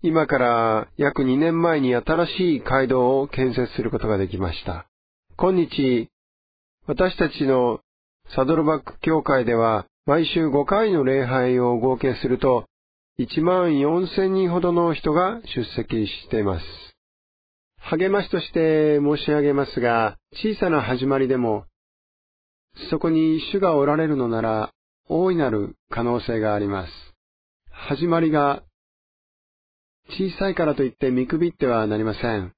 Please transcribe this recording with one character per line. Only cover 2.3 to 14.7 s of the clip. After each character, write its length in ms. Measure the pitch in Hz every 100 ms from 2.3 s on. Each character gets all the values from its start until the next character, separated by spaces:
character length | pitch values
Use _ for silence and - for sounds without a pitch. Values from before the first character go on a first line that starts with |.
| - 180 143
い 40 |
街 280 | - 131 131
道 320 | 127 123 135
を 80 | 143
建 260 | - 131
設 180 | 120 123
す 80 | -
る 80 | 113
こ 80 | 120
と 80 | 117
が 100 | 104
で 80 | 95
き 100 | 90
ま 160 | 92
し 120 | 82
た。 220 | - 87 - _ _ _ _ -
今 180 | 180
日、 540 | 185 156 - 135 123 117 _ _ _ _ _ _ _ -
私 300 | 151 185 -
た 120 | 165
ち 140 | -
の 340 | 139 131 123 113 _ _ _ _ -
サ 100 | -
ド 120 | 131 160
ル 80 |
バ 140 | 151 156
ッ 20 |
ク 180 | - -
教 220 | - 160
会 220 | - 135
で 100 | 117
は、 320 | 117 113 110 95 _
毎 220 | - 147 160
週 220 | - 160
五 160 | 139
回 280 | 143 202 220
の 120 | 180
礼 200 | 131 135
拝 360 | 123 131 127 127
を 180 | 123 120
合 200 | 123 127
計 160 | 135 120
す 80 | 131
る 120 | 123
と、 240 | 139 123 107 _ _ _ _ _
一 240 | 123 -
万 360 | 160 185 175 147
四 300 | 143 170 180
千 260 | - 190
人 160 | 190 185
ほ 100 | 175
ど 120 | 175